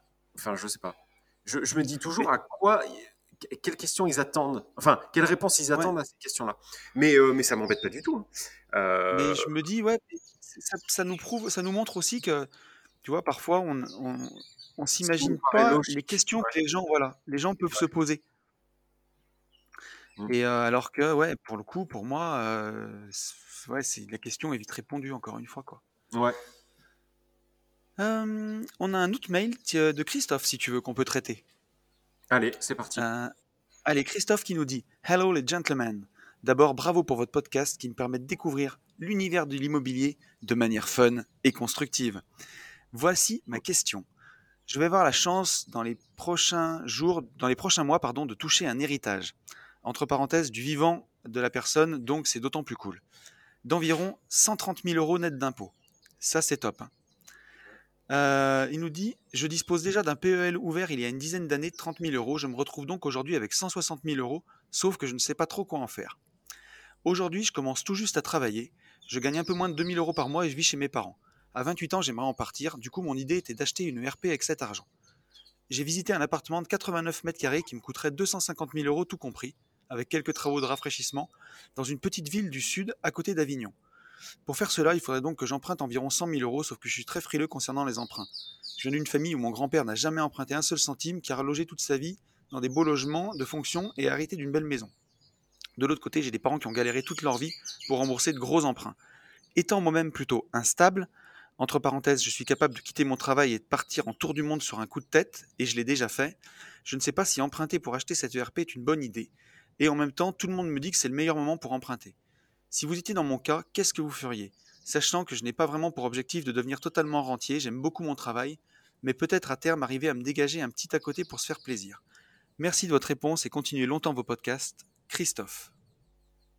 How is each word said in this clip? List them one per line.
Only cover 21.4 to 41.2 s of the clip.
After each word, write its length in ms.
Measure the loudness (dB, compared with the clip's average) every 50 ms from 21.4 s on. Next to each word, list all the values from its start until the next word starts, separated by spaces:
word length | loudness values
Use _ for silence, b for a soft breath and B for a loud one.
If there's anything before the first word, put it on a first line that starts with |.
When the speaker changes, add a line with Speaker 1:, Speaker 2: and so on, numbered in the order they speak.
| -8 -8 -8
Speaker 2:
le 60 | -8 -8
coup, 220 | -8 -6 -6 -6
pour 200 | -6 -6 -8 -6
moi, 300 | -4 -4 -4 -2 -2 -2
euh, 720 | -2 -2 -2 -2 -2 -2 -4 -6 -8 -10 -10 -12 -14 -14 -12
c'est, 580 | -10 -10 -10 -10 -12 -14 -20 -20 -20 -16 -10 -8
ouais, 140 | -6 -4 -4
c'est, 260 | -4 -6 -8 -8 -10
la 60 | -12
question 360 | -10 -10 -10 -8 -6 -4 -4 -4
est 40 |
vite 140 | -6 -6 -10
répondue, 400 | -12 -12 -10 -8 -8 -8 -8 -8
encore 280 | -8 -10 -10 -10 -10 -10
une 80 | -12
fois, 160 | -12 -14 -16 -16
quoi. 180 | -16 -18 -20 _ _ _ _ _ _ -2
Speaker 1:
Ouais. 200 | 2 2 2 0 -2 -8 -18 b b b b b b b b b b b b _ _ _ _ _ _ _ _ _ _ _ _ _ _ _ _ _ -2
Speaker 2:
Euh, 640 | 0 0 0 0 -2 -2 -4 -4 -4 -6 -6 -8 -10 -10 -8 -4
on 140 | -2 0 2
a 40 |
un 160 | 2 2 2 0
autre 180 | -2 -2 0
mail, 260 | 0 2 2 0 -2
ti-, 200 | -4 -4 0 4
de 260 | 4 6 6 4 2 -2
Christophe, 420 | -2 -2 -2 0 0 0 0 0
si 120 | 0 -2
tu 140 | 0 0 0
veux, 100 | 0 0
qu'on 120 | -2 -2 0
peut 120 | 0 0
traiter. 400 | 2 0 -2 -2 -2 -6 -8 _ _ _ _ _ _ _ _ _ _ _ _ _ _ _ _ _ 2
Speaker 1:
Allez, 220 | 2 4 4 2 0 -2
c'est 160 | -4 -6 -6
parti. 240 | -6 -8 -8 -6 -4
Speaker 2:
Euh, 280 | -4 -4 -4 -4 -6 -8 -10 _ _ _ _ _ _ _ _ _ 0
allez, 200 | 2 2 2 2
Christophe 400 | 0 -2 -2 2 2 2 2 0
qui 120 | -2 -2
nous 100 | -2 0
dit : « 200 | -2 -2 -4 -6 _ _ _ 0
Hello 300 | 2 4 6 6 6 4
les 120 | 2 2
gentlemen. 600 | 0 0 0 0 0 2 0 0 -2 -2 -6 -8 -12 b b b b b b b
D'abord, 300 | 6 8 10 10 8 8
bravo 300 | 4 2 4 4 4 4
pour 140 | 4 2
votre 140 | 0 0 0
podcast 480 | 0 0 0 2 2 0 2 0 -2 -4
qui 100 | -8 -8
me 40 | -4
permet 240 | -4 -2 -2 -2
de 80 | -4 -4
découvrir 540 | -4 -6 -4 -2 -2 0 0 -2 -2 -4 -8 _ _ _
l'univers 480 | -10 -4 -2 0 0 0 2 2 2 0
de 100 | 0 -2
l'immobilier 600 | -2 -2 0 0 0 0 0 0 2 2 0 0 b b b b b
de 140 | -2 0 2
manière 340 | 4 4 4 2 0 0 2
fun 340 | 6 8 8 8 6 4